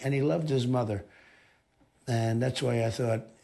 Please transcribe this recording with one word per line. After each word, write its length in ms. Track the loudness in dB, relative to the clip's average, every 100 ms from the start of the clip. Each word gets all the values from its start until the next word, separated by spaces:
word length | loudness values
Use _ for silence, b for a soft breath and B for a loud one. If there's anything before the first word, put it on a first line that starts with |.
and 80 | -2
he 80 | 0
loved 300 | 2 0 0
his 160 | 0 2
mother. 380 | 0 0 -4 -6 b b b b b b _ _ _ -4
And 360 | 0 2 2
that's 180 | 0 0
why 240 | 0 0
I 60 | 0
thought 320 | 0 -2 -2 -4 -18